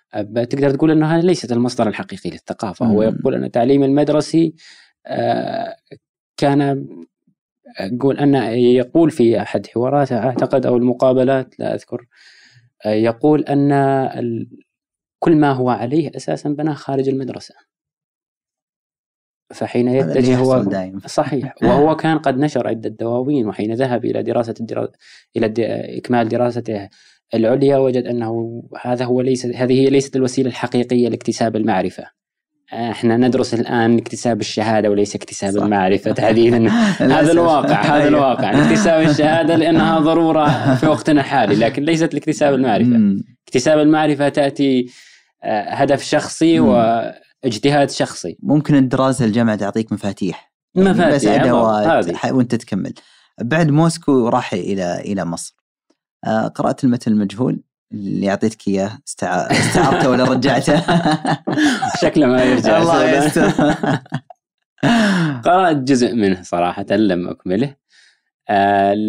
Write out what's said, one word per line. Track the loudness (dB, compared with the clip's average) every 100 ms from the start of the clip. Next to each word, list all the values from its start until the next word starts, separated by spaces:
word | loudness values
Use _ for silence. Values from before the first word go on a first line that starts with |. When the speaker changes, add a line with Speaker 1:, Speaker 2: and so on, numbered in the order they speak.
| _
Speaker 1:
آه، | -10
بتقدر | -6 -4 -4 0 0
تقول | 2 2
أنها | 4 2 2
ليست | 2 0 -2
المصدر | -2 0 0 -2
الحقيقي | -2 -10 -10 -12
للثقافة. | -12 -12 -8 -8 -4 0
هو | 2
Speaker 2:
مم. | 0 0
Speaker 1:
يقول | -2
أن | -2
التعليم | -4 0 2 2
المدرسي، | 2 2 2 0 0 0 0 -4 -20 -20 _ _ -10
آه، | -4 -2 -2 -4 -8 -8 -12 _ -20 _ _ _ -2
كان، | 0 2 0 -4 -8 -18 -20 _ _ _ _ _ -20 -12
يقول | -8 -2 -2 0
أن، | 2 2 0
يقول | 2 4 4 2 2 2
في | 2 2 2
أحد | -2 -6 -4
حواراته | -4 -2 0 0 -2
أعتقد، | -2 -2 0 0 0
أو | 0
المقابلات، | 0 2 2 2 2 0 -4 -8
لا | -6
أذكر، | -6 -8 -14 -14 _ -20 _ _ _ _ _ -2
آه، |
يقول | 0 0 0 2 2
أن | 0 0 2
ال-، | 2 0 0 -2 -6 -6 -6 -10 -16 _ _ _ _ _ -4
كل | 2 4
ما | 2
هو | 0 0
عليه | -2 -2 -2 -2 -6
أساسا | -8 -6 -4
بناه | -4 -4
خارج | -6 -6 -4 -2
المدرسة. | -4 -6 -12 -16 _ _ _ _ _ _ _ _ _ _ _ _ _ _ _ _ _ _ _ _
فحين | -10 -4 -2 0
Speaker 2:
هذا | 0
اللي | 0 0
Speaker 1:
يتجه | 2 2
هو | 2 2
Speaker 2:
يحصل | 0
دايم. | -4 -6 -12 -8
Speaker 1:
صحيح. | -4 -2 -4 -6 -2
Speaker 2:
<laughs> |
Speaker 1:
وهو | 0 4 2 2
كان | 0 0
قد | 0 0
نشر | 0 -2 -4
عدة | -4 -8
دواوين، | -6 -4 -2 -2 -2 -2
وحين | -4 -4
ذهب | -2 -2 -2
إلى | -2 -4
دراسة | -2 -2 -4 -6
الدرا-، | -8 -8 -8 _ -20 -20 _ -4
إلى | -4
الد-، | -2 -4 -4 -8 -10
إكمال | -2 -2 0
دراسته | 0 -2 -4 -6 -8 -8 _ _ _ -6
العليا، | 0 2 2 2 2
وجد | 2 0 -2
أنه | -4 -4 -6 -6 -10 -14 -12
هذا | -6 -4
هو | 0 0
ليس، | 0 -2 -4
هذه | -4 0
هي | 4 4
ليست | 2 0 -2
الوسيلة | -2 0 -4
الحقيقية | -4 -4 -2 0 0 0
لاكتساب | -2 -6 -2 -2 -2
المعرفة. | -2 -2 -2 -8 -20 _ _ _ _ _ -16
آه، | -10 -8
إحنا | -2 0 2
ندرس | 2 0 -2
الآن | -2 -2 0 2 0
اكتساب | -2 -6 -4 -4
الشهادة | -4 -4 0 0 2
وليس | 0 0
اكتساب | -4 -12 -10 -4
Speaker 2:
صح. | -2
Speaker 1:
المعرفة | 0 0 2 0 -2
تحديدا. | -2 2 4 4 4 2
Speaker 2:
<laughs> |
Speaker 1:
هذا | 2 0 0 2
Speaker 2:
للأسف. | 4 4
Speaker 1:
الواقع، | 4 4 2 2 0
هذا | 2
Speaker 2:
أيوة. | 2 4
Speaker 1:
الواقع. | 4 2 0 0 2 4
اكتساب | 4 4 4 4
الشهادة | 2 2 2 2 2
لأنها | 4 2 2 2
ضرورة | 2 2 2 2 2 2 0
في | 2 2
وقتنا | 0 2 2
الحالي، | 2 0 2
لكن | 2 0 0
ليست | -2 0 0
لاكتساب | -2 -4 0 2
المعرفة. | 2 2 2 4
Speaker 2:
مم. | 4 4 0 -6 _ _
Speaker 1:
اكتساب | -2 2 4
المعرفة | 4 4 2 0 0
تأتي، | 0 -2 0 0 2 -2 -10 -20 -20 _ _
آه، | -4 -4 -4
هدف | -2 0 0
شخصي | 0 -4 -4 0 2 4
Speaker 2:
مم. | 4
Speaker 1:
واجتهاد | 4 2 0 -4 -12 _ _ -6 -2 0 2 0
شخصي. | -2 -6 -6 -12 -8
Speaker 2:
ممكن | -2 0 2
الدراسة | 2 2 2 0 0
الجامعة | 0 2 0 0
تعطيك | -4 -4 -4
مفاتيح. | -6 -6 -6 -8 -8 _ _ _
يعني، | 0 2
Speaker 1:
مفاتيح، | 4 2
Speaker 2:
بس | 2 2
أدوات | 2 2 2 2 2 2
Speaker 1:
هذه. | 2 0
Speaker 2:
ح-، | -4 -2
وأنت | 0 0
تكمل. | -2 -4 -6 -6 -12 _ _ _ -10
بعد | -4 0 2
موسكو | 4 2 0 0 2 2
راح | 0 -2
إلى، | -6 -4 -4 -4 -6
إلى | -6 -6
مصر. | -4 -8 -12 _ _ _ _ _ _ _
آه، | -4 -2 -2
قرأت | -4 -4 -2
المتن | -2 -2 0
المجهول | -2 -2 -4 -4 -4 _ _ -16
اللي | -12 -8 -4 -2
أعطيتك | -2 -4 -4 -4
إياه، | -2 -4 -6 -16
استع-، | -10 -4 -4 -2
استعرته | -2 0 0 0 2 2
ولا | 2
رجعته؟ | 2 0 0 0 2 0 2 0 2 -2 -4 -6
<laughs> | -4 0 0 0 -4 -2
Speaker 1:
شكله | 0 2 2
ما | 4
يرجع. | 2 2 2 2
Speaker 2:
الله | 2 2 2
يستر. | 2 2 2 0
Speaker 1:
<laughs> | 2 0 0 -2 -4 -4 -12 _ -20 _ _ _ -4 0 2 2 0 -2 -2 2
قرأت | 2 4 0
جزء | 2 2 2
منه | 2 0 0
صراحة، | -4 -2 -2 -4 -2
لم | 0 2 0 -4
أكمله. | -8 -4 -2 -2 -6 _ _ _ _ _ _ -2
آه، | 2 4 4 2 2